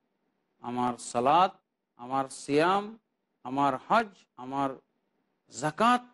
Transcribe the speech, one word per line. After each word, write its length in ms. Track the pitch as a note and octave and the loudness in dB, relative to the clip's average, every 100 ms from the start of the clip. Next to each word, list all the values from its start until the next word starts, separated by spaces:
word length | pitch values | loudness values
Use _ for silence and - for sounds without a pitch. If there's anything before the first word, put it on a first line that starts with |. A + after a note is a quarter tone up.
| _ _ _ _ _ _ | _ _ _ _ _ _
আমার 360 | B2 B2 B2 A#2 | -8 -2 -2 -4
সালাত, 640 | - A#2+ C3 E3 F#3+ - _ _ _ - | -6 0 4 4 4 0 _ _ _ -18
আমার 320 | B2 C3+ C3+ | -6 -4 -4
সিয়াম, 680 | - - C#3+ F3 G3 G#3 A3+ _ _ _ _ | -8 -2 2 2 2 -4 -12 _ _ _ _
আমার 340 | B2+ C#3 C#3 C3 - | -8 0 0 0 0
হজ, 180 | G#3+ G#3+ - _ - | 0 0 -8 _ -16
আমার 320 | B2+ C#3 C3+ C3+ _ _ _ _ _ _ _ | -8 -4 -4 -6 _ _ _ _ _ _ _
যাকাত 560 | A2+ D3+ - A3+ B3 - | -8 -6 2 2 2 -2